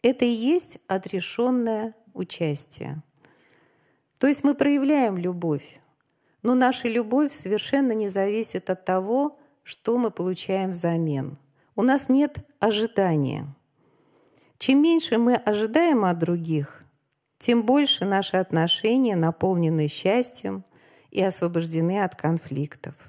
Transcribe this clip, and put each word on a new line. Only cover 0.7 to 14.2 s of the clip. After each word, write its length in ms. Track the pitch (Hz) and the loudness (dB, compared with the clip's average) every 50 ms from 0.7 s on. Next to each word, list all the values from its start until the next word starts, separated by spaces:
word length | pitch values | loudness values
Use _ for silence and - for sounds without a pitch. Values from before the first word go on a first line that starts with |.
| - - _ - | -4 -10 _ -4
отрешённое 1040 | 190 190 190 - - 185 175 - - - 240 254 254 247 233 226 220 214 220 226 220 _ _ _ | -4 -4 -4 -6 -6 -6 -6 -6 -2 -2 0 0 0 0 0 -2 -2 -4 -6 -8 -10 _ _ _
участие. 880 | _ - 185 - - - 170 156 147 143 - - - - - - 143 156 - _ _ _ _ _ _ _ _ _ _ _ _ _ _ _ _ _ _ _ _ _ _ _ | _ -10 -10 -10 -6 -4 -4 -4 -2 -4 -6 -10 -10 -12 -10 -10 -10 -12 -14 _ _ _ _ _ _ _ _ _ _ _ _ _ _ _ _ _ _ _ _ _ _ _
То 80 | - | 2
есть 180 | 277 285 - - | 2 2 2 2
мы 100 | 285 285 | 0 2
проявляем 600 | 285 294 285 285 285 269 269 302 285 254 214 190 | 2 2 2 2 2 2 2 2 2 2 0 0
любовь, 640 | 180 175 185 180 175 175 165 151 135 - - - - _ _ _ _ _ _ _ _ _ _ _ _ | -2 -4 -4 -4 -2 -2 -2 -2 -4 -6 -12 -20 -20 _ _ _ _ _ _ _ _ _ _ _ _
но 120 | - 226 254 | -2 0 2
наша 340 | 254 254 254 254 - - 240 | 4 2 2 0 -2 -4 -2
любовь 440 | 220 240 226 214 240 277 302 277 | -2 -2 -2 0 0 0 0 0
совершенно 600 | - - - 185 208 208 - - - 277 277 254 | -2 -4 -2 -2 -4 -4 -2 -2 0 0 2 0
не 160 | 220 220 214 202 | 0 -2 -2 -2
зависит 600 | 185 196 190 202 208 226 220 - - 185 - - | -2 0 0 0 0 -2 -2 -2 -4 -4 -4 -4
от 160 | 185 185 - | -6 -4 -2
того, 540 | - 185 185 190 202 233 269 285 294 294 _ _ _ _ _ | -2 -2 -2 0 0 0 0 -2 -2 -6 _ _ _ _ _
что 340 | _ - - _ _ - 233 | _ -18 -18 _ _ -2 0
мы 140 | 247 240 214 | 0 0 -2
получаем 600 | - - 175 185 185 - - - 190 190 190 190 | -4 -4 -4 -4 -4 -4 -4 -4 -2 -2 -2 -2
взамен. 680 | 180 170 175 170 165 170 165 156 143 135 135 135 - - _ _ _ _ _ _ _ | -4 -2 -2 0 0 0 -2 -2 -2 -4 -6 -8 -12 -16 _ _ _ _ _ _ _
У 60 | - | 0
нас 260 | 208 254 269 277 277 - | 2 2 2 2 2 2
нет 300 | 254 277 294 285 294 - - _ _ _ | 2 2 2 0 -2 -12 -16 _ _ _
ожидания. 880 | - 220 208 208 220 220 - 202 196 180 160 151 139 131 - - - 143 139 _ _ _ _ _ _ _ _ _ _ _ _ _ | 0 0 2 0 -2 -2 0 0 2 2 2 0 0 -2 -4 -6 -8 -12 -16 _ _ _ _ _ _ _ _ _ _ _ _ _